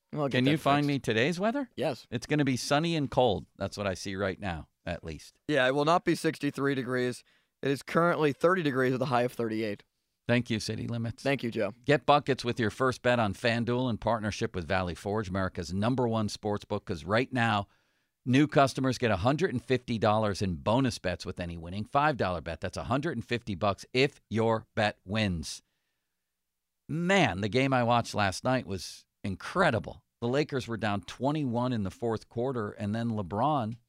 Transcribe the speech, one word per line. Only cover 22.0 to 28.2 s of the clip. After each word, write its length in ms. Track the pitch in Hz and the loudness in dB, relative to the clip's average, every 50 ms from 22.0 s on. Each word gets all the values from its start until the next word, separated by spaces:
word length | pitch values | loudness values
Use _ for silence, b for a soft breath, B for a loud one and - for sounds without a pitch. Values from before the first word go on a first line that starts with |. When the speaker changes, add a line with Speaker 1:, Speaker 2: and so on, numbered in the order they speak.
| 147 156 139 | 2 2 2
Speaker 2:
dollar 260 | 98 113 92 90 82 | 2 0 -2 -2 -4
bet. 200 | 69 82 80 - | -6 -8 -10 -6
That's 160 | - 90 - 92 | -6 -6 -6 -6
a 80 | 71 | -4
hundred 320 | 69 120 143 139 175 135 113 | -2 -2 -2 -2 -4 -6 -6
and 80 | - | -6
fifty 280 | - 120 113 - 117 98 | -4 -4 -6 -4 -6 -6
bucks 320 | 80 107 101 98 - - - - | -2 0 -2 -2 -2 -6 -4 2
if 280 | 127 139 143 - - _ _ | 2 2 2 0 -6 _ _
your 360 | 101 110 110 113 113 110 - _ - | -2 0 2 2 2 0 -2 _ -2
bet 220 | 110 104 104 - _ _ | 0 0 0 0 _ _
wins. 580 | 92 101 110 107 98 87 80 73 - - - _ _ _ _ _ _ _ _ _ _ _ _ _ _ _ _ _ _ _ _ _ _ _ _ _ _ | -4 0 0 2 2 0 -2 -4 -8 -10 -14 _ _ _ _ _ _ _ _ _ _ _ _ _ _ _ _ _ _ _ _ _ _ _ _ _ _
Man, 540 | 143 165 175 180 196 196 156 110 87 92 | -6 -2 0 2 4 4 4 2 2 0
the 80 | 104 104 | -4 0
game 240 | 95 127 135 135 135 | 2 2 2 2 2
I 100 | 123 120 | 2 2
watched 320 | 113 120 117 107 - - | 2 2 2 0 0 -2
last 280 | 104 | 0